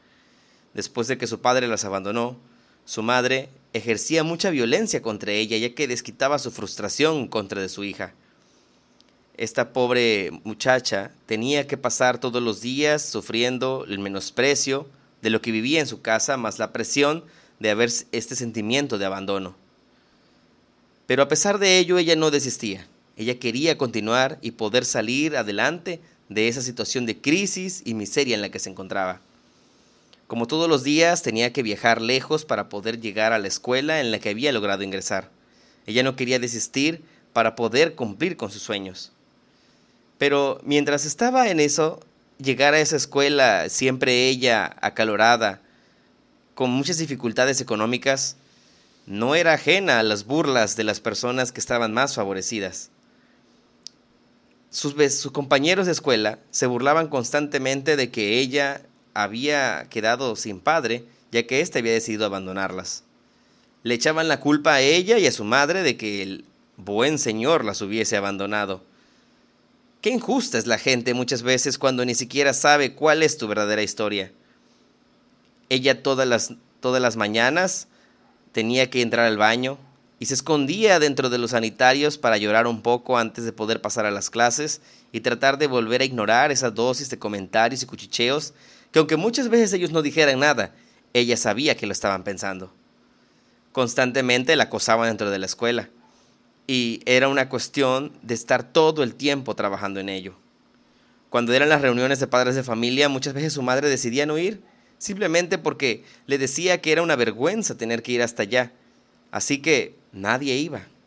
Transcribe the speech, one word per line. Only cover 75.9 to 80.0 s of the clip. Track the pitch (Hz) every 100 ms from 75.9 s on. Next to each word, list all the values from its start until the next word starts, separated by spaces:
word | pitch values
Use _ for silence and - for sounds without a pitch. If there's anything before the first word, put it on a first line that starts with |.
| 131
todas | 139 131 131
las, | 117 - 80 _ _
todas | 127 127
las | 127 110
mañanas | 104 110 120 160 185 - - _ _ _ _ _ _
tenía | - 113 127 127
que | 127
entrar | 117 117 117
al | 107
baño | 107 120 127 139 - _